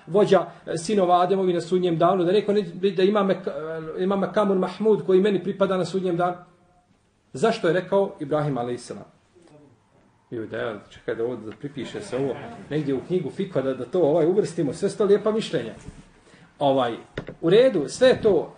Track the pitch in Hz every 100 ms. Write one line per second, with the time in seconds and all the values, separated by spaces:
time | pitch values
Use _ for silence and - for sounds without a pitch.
0 | - 180 180 185 160 - - 165 190 208
1 | 175 180 180 190 185 170 170 185 180 165
2 | 170 190 170 208 208 208 175 175 190 180
3 | 190 208 196 185 - 147 156 160 160 175
4 | 185 196 180 - 208 190 180 - 214 196
5 | - 185 208 196 190 196 190 185 165 190
6 | 185 170 180 180 - _ _ _ _ _
7 | _ _ _ 131 165 196 170 175 180 196
8 | 196 - 143 151 147 127 120 123 - 101
9 | 98 _ _ _ _ 151 147 _ _ _
10 | _ _ - 120 101 110 120 104 - -
11 | - 113 120 120 107 - 143 131 113 110
12 | 101 123 139 113 - - - 143 139 131
13 | - 180 175 - 196 143 131 131 123 180
14 | 147 165 156 196 175 - 160 160 196 196
15 | 202 202 214 214 - 139 113 95 - -
16 | - _ _ - - - 139 135 123 113
17 | - - - - 165 202 262 196 131 -
18 | 254 226 226 165 90